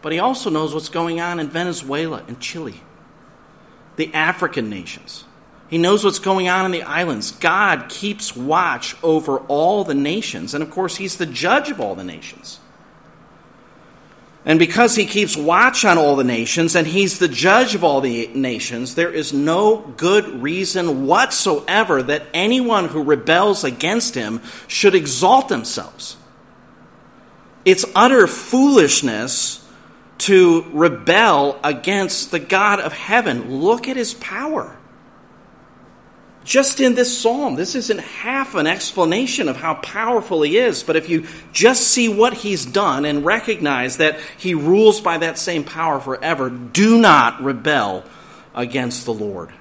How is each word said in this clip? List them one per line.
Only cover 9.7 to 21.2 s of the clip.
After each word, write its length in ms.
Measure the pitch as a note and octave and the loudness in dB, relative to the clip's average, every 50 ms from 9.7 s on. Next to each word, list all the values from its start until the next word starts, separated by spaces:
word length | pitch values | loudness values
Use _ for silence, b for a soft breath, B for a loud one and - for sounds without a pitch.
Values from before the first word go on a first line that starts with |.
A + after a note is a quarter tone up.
| G3 G#3 F#3+ | 2 0 -2
the 100 | E3+ D3 | -2 -2
nations. 600 | C#3 C#3 D3 E3 G#3+ A3 - - G2+ D#2+ G2 - | -2 -2 -2 -2 -4 -6 -6 -8 -10 -10 -8 -6
And 80 | D3 D#3 | -8 -8
of 60 | D3+ | -8
course, 260 | - - F#3+ E3+ - | -6 -6 -4 -4 -4
he's 200 | - G3 F#3 - | -6 -8 -8 -6
the 100 | - F3+ | -6 -6
judge 440 | D#3 B2+ A#2 D3 F3 A3 C#4+ - - | -6 -6 -4 -2 0 0 0 0 -4
of 100 | D4 - | -8 -6
all 140 | B2 G2+ G2 | -6 -6 -6
the 80 | F2 F#2+ | -8 -10
nations. 560 | F2+ E2 D#2+ - - - - - - - - _ _ _ _ - _ _ _ _ - - - - _ _ _ _ - _ - _ - _ - - - _ - - - - - - - _ _ - | -14 -14 -14 -18 -18 -20 -20 -20 -20 -20 -20 _ _ _ _ -20 _ _ _ _ -20 -20 -20 -20 _ _ _ _ -20 _ -20 _ -20 _ -20 -20 -20 _ -20 -20 -20 -20 -20 -20 -20 _ _ 0
And 140 | - D#3 D#3+ | 2 4 4
because 380 | E3+ E3 E3 G3+ A#3+ A3+ A3+ | 4 2 4 4 4 4 4
he 100 | A3 G3+ | 2 0
keeps 300 | - - G#3 G#3 E3 - | 0 0 -2 0 0 -2
watch 480 | D#3+ D3 D#3 E3+ F#3 A#3 B3+ B3 - - | -2 0 2 4 4 4 4 2 2 2
on 140 | G#3 F3 E3+ | 4 4 4
all 180 | D#3 D3 C#3+ | 4 4 4
the 80 | C3+ C3 | 2 2
nations 500 | B2 A#2+ A2+ A#2 A2+ - E3 E3 E3 E3 | 0 0 -2 -4 -4 -2 0 0 2 2
and 120 | F3+ D#3+ | 0 0
he's 340 | D#3+ D#3+ G3 G3+ F#3 - - | 0 0 0 0 0 2 0
the 80 | F#3 E3+ | 0 0
judge 480 | C3 A2+ C3+ F#3 G3 A#3 B3+ A3+ G#3+ | 0 0 2 4 4 4 4 2 0
of 80 | G3 E3+ | 0 2
all 160 | D#3+ C#3+ C#3 | 2 2 2
the 260 | C3 C3 A#2 A#2 A#2 A2 | 0 -2 -2 -4 -6 -6
nations, 680 | - C3+ C3+ B2+ A#2+ G#2+ - - B2 A#2 B2+ B2 - | -4 -4 -4 -2 -4 -6 -8 -8 -8 -8 -8 -6 -2
there 160 | - E3+ E3+ - | -2 -2 -2 -2
is 200 | D#3+ D3+ - D3 | -4 -6 -4 -2
no 440 | C#3 C#3+ D#3 E3 F3+ G#3 G#3+ A3 | -2 0 0 2 4 4 4 2
good 680 | A3 G#3+ - B2 - D#3 F3 G3 G#3 G#3 - - B2+ A#2+ | 2 -2 -12 -10 -4 0 2 2 2 2 0 -8 -8 -6
reason 640 | C#3+ E3 F#3 F#3+ - - F#3+ F3 E3+ D3 C3 C3+ | -6 -4 -4 -4 -4 -2 -2 -2 -2 -2 -2 0
whatsoever 960 | C3+ E3+ G#3 | 2 2 2